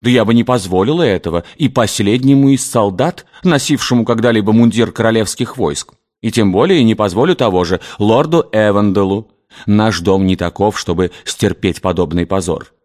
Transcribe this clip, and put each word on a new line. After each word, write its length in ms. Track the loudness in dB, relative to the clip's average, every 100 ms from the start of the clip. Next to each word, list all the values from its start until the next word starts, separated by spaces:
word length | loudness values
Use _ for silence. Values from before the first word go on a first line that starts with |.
да 80 | 2
я 140 | 2
бы 100 | 4
не 100 | 2
позволила 580 | 2 0 0 0 0 0
этого 420 | 0 0 -2 -6 -6 -4
и 120 | -2
последнему 800 | 0 -2 0 0 2 2 4 4
из 180 | 2 -2
солдат, 560 | -2 -2 0 -4 -4 -16 -4
носившему 640 | 0 0 0 -4 0 -2
когда-либо 480 | 0 0 2 0 2
мундир 400 | 4 4 2 -2
королевских 640 | 0 0 0 -2 -6 -8 -4
войск, 380 | -4 -4 -12 _ _ _
и 100 | -6
тем 220 | 0 0
более 300 | 2 2 4
не 100 | 2
позволю 420 | 2 0 0 0 0
того 280 | 0 0
же 160 | 0 -4 -6 -4
лорду 480 | 0 2 2 0 0
Эванделу. 760 | 0 2 2 0 0 0 -2 -6 _ _ -16 -2
Наш 340 | 2 2 0
дом 260 | 0 2 2
не 100 | 0
таков, 420 | -4 -2 -2 -2
чтобы 320 | -6 -2 -4 -4
стерпеть 560 | -14 -4 -4 -2 -4 -4
подобный 460 | -4 -2 -2 -2 -2
позор. 460 | -4 -4 -6 -8 _